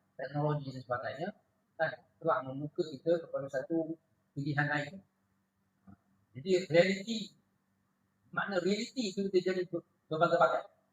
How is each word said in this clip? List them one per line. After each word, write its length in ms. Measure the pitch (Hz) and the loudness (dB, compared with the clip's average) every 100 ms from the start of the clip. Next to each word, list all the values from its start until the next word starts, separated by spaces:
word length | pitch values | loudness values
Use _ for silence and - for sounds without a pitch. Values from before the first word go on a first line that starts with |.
| _ - | _ -10
teknologi 480 | 135 147 151 147 131 | -6 0 0 0 -4
dan 80 | 131 | -10
sebagainya, 440 | 127 120 113 - 180 - _ _ _ - | -6 -6 -4 -6 -6 -8 _ _ _ -2
kan, 120 | 156 - _ _ | -2 -2 _ _
telah 240 | 160 160 | 0 0
membuka 400 | 131 135 151 - | -2 -8 -6 -4
kita 320 | 160 135 160 170 | -4 -2 0 0
kepada 320 | - 135 139 | 0 -8 -4
satu 480 | 131 131 165 160 165 _ _ _ - | -6 -2 -2 -4 -8 _ _ _ -6
pilihan 320 | 147 143 147 | -2 0 0
lain. 320 | 147 - 196 - _ _ _ _ _ _ _ - - _ _ _ 123 | -2 -4 -12 -20 _ _ _ _ _ _ _ -20 -20 _ _ _ -8
Jadi 320 | 170 180 - | 2 2 4
realiti, 640 | 160 190 196 - 220 196 _ _ _ _ _ _ _ _ _ _ | 6 6 4 -2 -6 -8 _ _ _ _ _ _ _ _ _ _
makna 320 | - - 190 | -6 -2 0
realiti 480 | 175 208 233 - 214 | 2 0 -2 -4 -4
itu 160 | 185 196 | -2 2
dia 200 | 185 185 | 2 2
jadi 120 | 185 180 | -2 -2
ber-, 200 | 170 - _ - | -6 -8 _ -4
berbagai-bagai. 520 | 156 165 170 165 - - _ _ | 2 4 6 4 2 -4 _ _